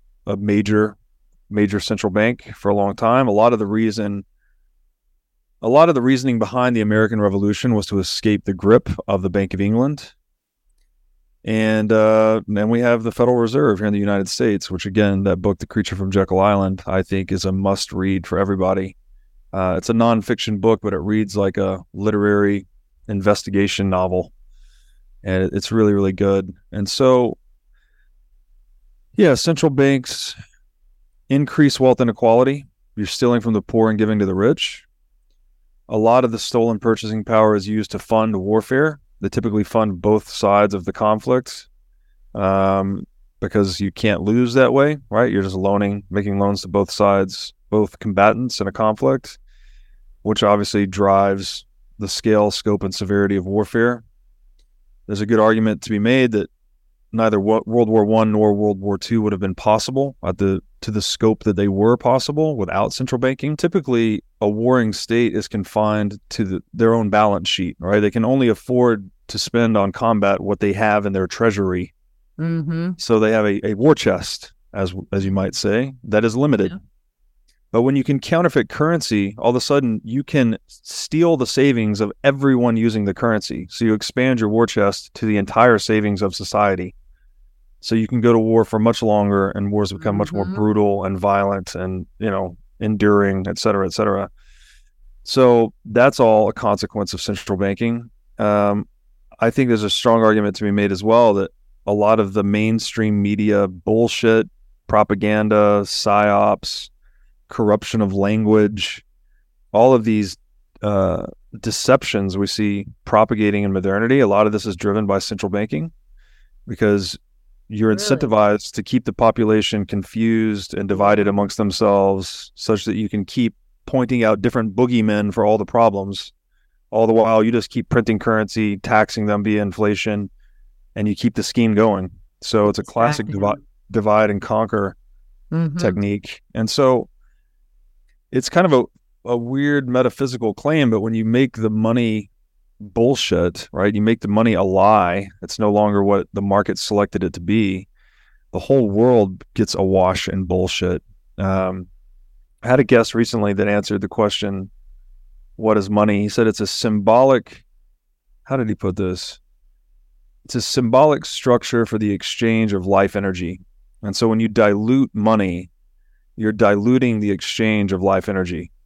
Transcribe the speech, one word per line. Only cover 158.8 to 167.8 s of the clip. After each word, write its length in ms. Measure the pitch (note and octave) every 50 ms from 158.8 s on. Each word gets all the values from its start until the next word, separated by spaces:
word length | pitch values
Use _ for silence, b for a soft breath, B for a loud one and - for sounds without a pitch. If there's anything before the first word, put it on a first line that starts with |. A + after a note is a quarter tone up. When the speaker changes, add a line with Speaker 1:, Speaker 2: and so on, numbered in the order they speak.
| - F#2+ F2+
Speaker 1:
this? 420 | G2+ F#2+ F2+ F#2 F2+ - - - - _ _ _ _ _ _ _ _ _ _ _ _ _ _ _ _ _ _ _ _ -
"It's 80 | - -
a 40 | A#2+
symbolic 640 | - - - C3+ B2+ A2+ B2 C3 D3+ D3+ D3 - -
structure 640 | - - - - B2+ B2 A#2 - - C3 A#2 A2+
for 120 | - A2+ G#2+
the 120 | G#2+ G#2
exchange 600 | G2 F2+ - - - - A#2 A2+ A2+ A2+ A2 G#2
of 120 | G2+ F#2+ F2+
life 280 | G2 G2 F#2+ G2+ F#2+ -
energy." 440 | G2+ G2+ G2 F#2 F2+ F2+ E2+ F#2 - - _ _ _ _ _ _ _
And 140 | - G2+ G2
so 100 | - A#2
when 140 | A2+ A2 A2+
you 80 | A2+ A2
dilute 640 | G#2 A2+ G#2+ G#2 G2+ G#2 G#2+ A2+ C3 C3+ C3 - -
money, 560 | G#2+ G#2 A2 A2+ G#2+ G2 F#2 F2 F2+ F#2+ - _ _ _ _ _ _ _ _ _ _ _ _ _
you're 160 | - A2 G#2+
diluting 680 | G#2+ G#2 A2+ G2+ G#2 G2+ G#2 A#2+ B2+ B2+ B2 A#2+ A2+ G#2+
the 100 | G#2 G2+
exchange 640 | G2 F2+ - - - - A2+ A2 G#2+ G#2